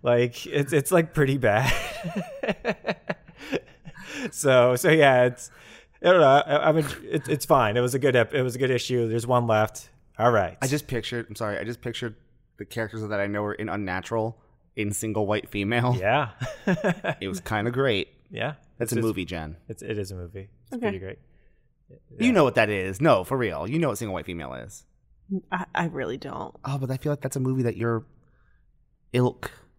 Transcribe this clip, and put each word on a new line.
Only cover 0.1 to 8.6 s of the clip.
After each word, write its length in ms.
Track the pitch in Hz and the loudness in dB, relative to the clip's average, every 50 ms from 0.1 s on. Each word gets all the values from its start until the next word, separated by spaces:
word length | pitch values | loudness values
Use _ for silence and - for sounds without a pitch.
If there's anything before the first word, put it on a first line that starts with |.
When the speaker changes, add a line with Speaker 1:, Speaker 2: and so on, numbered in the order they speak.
| 120 120 123 123 120 - - | 4 4 2 0 -2 -10 -12
Speaker 1:
it's, 260 | - - 147 139 127 | -4 -2 -2 -2 2
it's, 180 | 165 147 139 - | 0 0 2 4
like, 240 | 185 170 165 160 - | 2 2 2 2 0
pretty 240 | 156 147 131 139 139 | 0 2 2 2 2
bad. 340 | 123 110 101 107 131 127 - - - - - - - 165 - - - 679 554 554 | 2 4 4 4 2 2 0 -2 -2 -8 -10 -10 -10 -8 -8 -8 -8 -8 -10 -8
<laughs> 340 | - - 294 - - 233 202 - - - 180 - _ - - _ _ - - - - - 277 - - - - _ _ - - - - - 294 294 269 196 | -4 -4 -4 -4 -4 -6 -6 -4 -6 -8 -8 -8 _ -12 -12 _ _ -20 -20 -20 -10 -6 -6 -6 -6 -8 -20 _ _ -20 -20 -18 -18 -14 -12 -10 -10 -10
So, 440 | - - - 139 131 127 120 123 127 | -8 0 2 6 6 6 6 6 4
so 140 | 123 - 175 | 4 4 4
yeah, 340 | 160 160 147 139 131 123 123 | 6 8 8 8 8 6 6
it's, 260 | 127 123 - - - - - - - - - - _ _ _ | 4 2 -4 -16 -20 -20 -20 -20 -20 -20 -20 -20 _ _ _
I 40 | - | 4
don't 140 | 175 185 180 | 6 8 8
know. 60 | 151 | 8
I, 420 | 135 135 143 147 - 147 147 - 160 | 8 8 6 4 4 0 2 4 4
I 40 | |
mean, 120 | 156 160 151 139 - - - | 2 2 0 -2 -6 -12 -8
it, 240 | - - 156 - - | -4 -4 -4 -2 -2
it's 180 | 151 139 - | -4 -4 2
fine. 300 | - 160 135 117 107 104 | 2 4 4 4 2 2
It 40 | 123 | 2
was 140 | 123 127 123 | 0 0 0
a 40 | 131 | 2
good 160 | 123 139 127 | 2 4 4
ep-, 200 | 123 113 - - | 4 2 2 0
it 80 | 143 | -2
was 120 | 127 127 117 | -2 -2 -2
a 40 | |
good 120 | 127 | -2